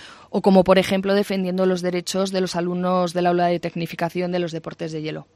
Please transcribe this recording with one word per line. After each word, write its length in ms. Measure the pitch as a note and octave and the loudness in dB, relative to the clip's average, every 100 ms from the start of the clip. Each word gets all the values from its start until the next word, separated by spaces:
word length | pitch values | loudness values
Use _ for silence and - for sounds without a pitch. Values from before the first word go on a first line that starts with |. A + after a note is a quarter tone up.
| - - - | -20 -20 -6
o 100 | - | -2
como, 240 | G3 F#3+ F3+ | 4 6 6
por 140 | F#3 | 6
ejemplo, 360 | F3+ F#3+ F#3+ G3 | 4 0 0 0
defendiendo 520 | G#3 G3 F#3 F#3 F#3 | 0 -2 -2 0 2
los 160 | F#3 | 2
derechos 500 | F3+ F3+ F3 F#3 G3 | -2 -4 -4 -2 -2
de 80 | F#3+ | 0
los 160 | F3+ F3 | -2 -2
alumnos 560 | F3 F3+ F3+ F#3 F3+ | -2 -2 0 0 0
del 140 | F3+ F3+ | 0 2
aula 200 | F3 F3 | 2 2
de 140 | F3 | 0
tecnificación 720 | E3+ E3+ E3 - E3+ F3+ F3+ | -4 -6 -8 -4 -6 -4 -4
de 60 | F3+ | -2
los 140 | F3 | -4
deportes 400 | E3 E3 D3+ E3 | -6 -10 -10 -8
de 100 | D#3 | -8
hielo. 240 | D3+ D#3 D3+ | -8 -10 -14